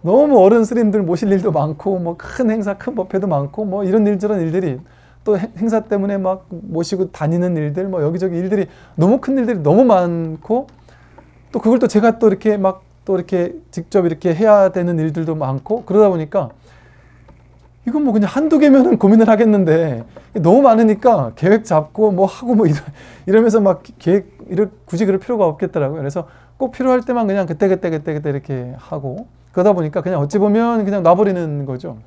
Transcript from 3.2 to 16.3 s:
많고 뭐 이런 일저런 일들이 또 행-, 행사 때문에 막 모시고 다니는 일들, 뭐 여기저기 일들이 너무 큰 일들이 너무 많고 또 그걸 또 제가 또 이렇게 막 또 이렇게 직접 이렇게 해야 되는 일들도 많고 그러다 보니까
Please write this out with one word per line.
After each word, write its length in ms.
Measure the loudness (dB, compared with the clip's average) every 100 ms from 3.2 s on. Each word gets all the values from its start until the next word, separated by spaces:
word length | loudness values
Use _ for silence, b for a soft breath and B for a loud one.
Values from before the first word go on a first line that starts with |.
| -2
많고 360 | -4 -4 -8
뭐 200 | -6 -4
이런 200 | -2 0 0
일저런 340 | 0 -2 -2
일들이 400 | -2 -2 -4 -6 b b b b
또 160 | -2 -2
행-, 140 | -4 -6
행사 220 | -2 -2
때문에 380 | -2 -4 -2 -4
막 280 | -4 -6 _
모시고 640 | -16 -8 -6 -6 -4 -6
다니는 440 | -4 -4 -2 -2 -2
일들, 300 | -4 -6 -6
뭐 160 | -4
여기저기 340 | -4 -2 -4 -4
일들이 300 | -4 -4 -4 b b 0
너무 240 | 2 2
큰 180 | 0 -2
일들이 220 | -2 -2
너무 240 | 2 4
많고 800 | 4 2 0 -4 -6 -10 -6 -6 -6 _ b b b b b b _
또 80 | -4
그걸 180 | 0 2
또 80 | 2
제가 320 | 2 2 2
또 80 | 0
이렇게 300 | 2 -2 0
막 300 | -2 -4 _ _ -6
또 80 |
이렇게 400 | -4 -2 -4 -4 -8 _
직접 340 | -14 -4 0
이렇게 300 | 0 -2 -4
해야 340 | 0 4 4 4
되는 280 | 0 -2 -2
일들도 360 | -2 -4 -6 -4
많고 480 | -4 -6 -6 -8
그러다 260 | -2 2 4
보니까 400 | 2 -4